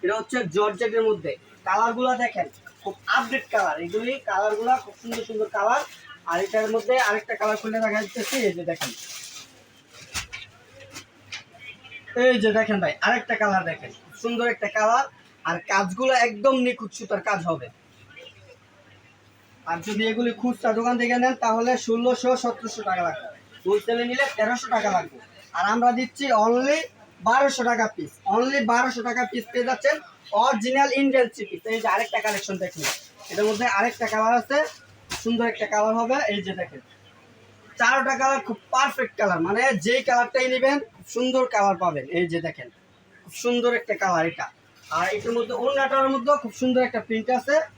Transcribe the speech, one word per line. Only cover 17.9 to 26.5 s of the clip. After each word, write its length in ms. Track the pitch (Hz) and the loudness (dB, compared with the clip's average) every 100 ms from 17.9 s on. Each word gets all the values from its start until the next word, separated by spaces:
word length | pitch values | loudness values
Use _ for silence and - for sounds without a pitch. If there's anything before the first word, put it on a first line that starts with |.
| _ - - - - - - _ _ - - - _ _ _ _ - - | _ -20 -20 -20 -20 -20 -20 _ _ -20 -20 -20 _ _ _ _ -20 -6
আর 80 | 165 208 | -6 -4
যদি 160 | 208 220 | 0 0
এগুলি 200 | 220 240 220 | 2 -2 0
খুচরা 300 | 247 240 240 214 | -4 0 0 2
দোকান 160 | 233 247 | 2 0
থেকে 140 | 240 247 | 2 2
নেন 120 | 254 254 | 2 2
তাহলে 260 | 233 220 233 254 - | 0 2 2 0 0
ষোলোশো 440 | 226 240 247 247 254 | 0 2 2 2 2
সতেরোশো 400 | 240 233 226 220 214 | 0 -4 -8 -8 -4
টাকা 120 | 185 170 | -2 -2
লাগবে, 200 | - - - - - | -4 -10 -16 -20 -8
হোলসেলে 400 | 180 208 202 233 240 | 0 0 2 0 0
নিলে 140 | 247 285 - | 0 0 0
তেরোশো 320 | 220 240 - | 0 0 0
টাকা 160 | 233 202 185 | 0 2 0
লাগবে। 220 | 160 127 - - - - | -2 -12 -20 -20 -12 -2
আর 80 | 190 | 0
আমরা 160 | 233 226 233 | 4 4 4
দিচ্ছি 260 | 254 - 277 226 | -2 -4 2 4
only 340 | 220 | 4